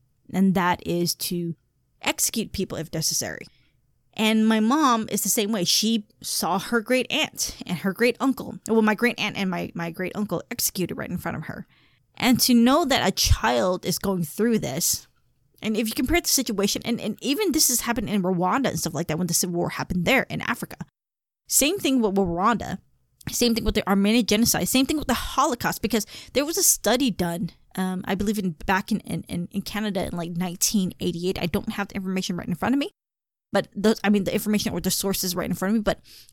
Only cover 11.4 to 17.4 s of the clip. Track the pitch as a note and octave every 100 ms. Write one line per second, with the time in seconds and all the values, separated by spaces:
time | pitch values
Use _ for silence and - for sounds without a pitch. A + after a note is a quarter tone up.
11.4 | D#3+ - - _ _ _ _ - A#3 B3+
12.4 | - A#3+ A#3 C#4+ D#4 C4 C3 - - -
13.4 | A3 B3 F#3+ F3+ - - G3+ F#3 E3 -
14.4 | A3+ A3 D3 C3 - - - _ _ _
15.4 | _ _ - G#3+ A3 - B3+ E4+ - -
16.4 | B3 G3 G3+ - - A3+ G#3+ G#3 A3+ D4+